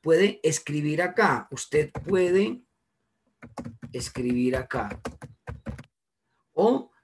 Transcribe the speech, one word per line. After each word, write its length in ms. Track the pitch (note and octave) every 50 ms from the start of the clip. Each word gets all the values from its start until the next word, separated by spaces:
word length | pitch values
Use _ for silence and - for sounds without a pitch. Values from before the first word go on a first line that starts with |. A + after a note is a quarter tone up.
puede 400 | - D#3 D#3+ E3 G3 G3+ - - -
escribir 580 | D#3 D3 - - - D3 D3+ D3 D3+ D3+ D#3+
acá. 460 | F3+ C#3+ - - G#3+ F3 C3 G#2+ - -
Usted 380 | C3+ - - - - D3+ D3 - - - -
puede 580 | - G3 F#3 F3+ F3 F3+ F#3+ G#3 A3+ B3 - - _ _ _ _ _ _ _ _ _ _ _ _ _ _ _ - - - - - - - - - - -
escribir 640 | B2+ A#2+ - - B2+ B2 B2 B2 B2 B2 B2+ C3
acá. 440 | C3 B2+ - - B2 G#2+ G2+ - - - - - - - - - _ _ - - - - - - - - _ _ _ _ _ _ _ _ _ _ _ _ _ _
O 380 | - G3 A3+ B3+ C4+ - - _ _